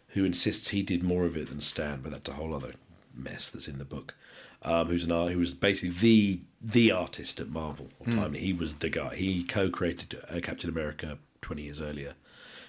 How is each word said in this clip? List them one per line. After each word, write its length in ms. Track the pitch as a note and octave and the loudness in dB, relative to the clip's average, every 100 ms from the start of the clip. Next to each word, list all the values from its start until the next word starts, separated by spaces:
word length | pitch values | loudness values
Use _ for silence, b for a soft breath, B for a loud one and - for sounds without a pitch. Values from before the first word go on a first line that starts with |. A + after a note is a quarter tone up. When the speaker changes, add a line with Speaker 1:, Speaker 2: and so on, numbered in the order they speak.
| b | b
Speaker 1:
who 160 | G2 F#2+ | 2 2
insists 440 | F2 G#2+ - - | 4 0 0 -2
he 120 | G2+ | 0
did 220 | G2 F2+ | 0 2
more 220 | F2+ F2+ E2+ | 2 2 2
of 120 | D#2 | 0
it 120 | B1+ | -6
than 120 | C#2+ | -6
Stan, 400 | D2 - D2+ C#2+ | -6 -4 -4 -4
but 100 | C#2+ | -8
that's 160 | D2 - | -10 -8
a 40 | |
whole 220 | C#2+ D#2+ D2 | -6 -4 -4
other 180 | C2 - - - - B1 | -6 -12 -20 -20 -20 -12
mess 320 | C2+ - - | -10 -8 -10
that's 180 | - - | -10 -10
in 100 | C#2 | -10
the 80 | C#2+ | -8
book. 300 | - - - b b b b | -10 -10 -16 b b b b
Um, 240 | - E2 E2 | 0 2 4
who's 160 | F2 | 2
an 80 | E2 | 2
art, 200 | E2+ F2 | 2 2
who 60 | F2+ | 2
was 140 | E2+ | 0
basically 380 | - G2+ F#2+ F2+ | 2 2 2 0
the, 480 | F2 A2+ A2 G2+ F2+ - - | 4 8 8 8 2 -6 -12
the 300 | A2+ A#2+ A2+ | 2 6 6
artist 480 | F#2 D#2+ - C#2+ - | 6 -2 -6 -10 -8
at 100 | - | -6
Marvel. 400 | E2 D#2 C#2+ C2+ - | -6 -6 -8 -12 -8
Or 80 | A#2 | 0
Speaker 2:
Mm. 80 | A2+ | 2
Speaker 1:
Timely. 240 | D#2+ C#2+ | 2 0
He 140 | F#2 | 0
was 200 | F2+ D#2 D2 | 0 -2 -2
the 140 | E2 | -2
guy. 260 | D#2 C2+ B1 | -2 -4 -2
He 280 | F#2+ F#2 | 0 0
co-created, 760 | F2 G#2 F#2+ F2 F2 E2+ - - - | 0 2 2 2 -2 -2 -8 -12 -6
uh, 120 | E2+ | -6
Captain 280 | - - E2+ | -4 -6 -4
America 500 | D#2+ D2+ D2+ D#2 C#2+ - _ | -2 -2 -4 -8 -10 -14 _
twenty 200 | - D2+ | -10 -8
years 160 | D2 D2 | -8 -6
earlier, 360 | D2+ D2 C#2 - b b b b | -6 -6 -8 -12 b b b b